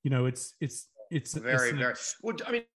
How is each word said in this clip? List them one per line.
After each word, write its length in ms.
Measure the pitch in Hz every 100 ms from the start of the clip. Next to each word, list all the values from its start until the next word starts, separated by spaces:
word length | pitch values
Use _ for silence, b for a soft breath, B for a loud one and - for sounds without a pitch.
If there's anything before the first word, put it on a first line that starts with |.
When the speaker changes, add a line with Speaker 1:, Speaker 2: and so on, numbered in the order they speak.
Speaker 1:
You 80 | 143
know, 160 | 131 127
it's, 260 | 127 - _
it's, 260 | 143 - - - -
it's, 240 | 165 -
Speaker 2:
Very, 200 | 151 117 131
Speaker 1:
it's 160 | 123
an 60 | 139
Speaker 2:
very. 120 | 123
Speaker 1:
ex- 240 | 117 - -
Speaker 2:
Well, 140 | 220 170 247
I 60 |
mean 120 | 240 233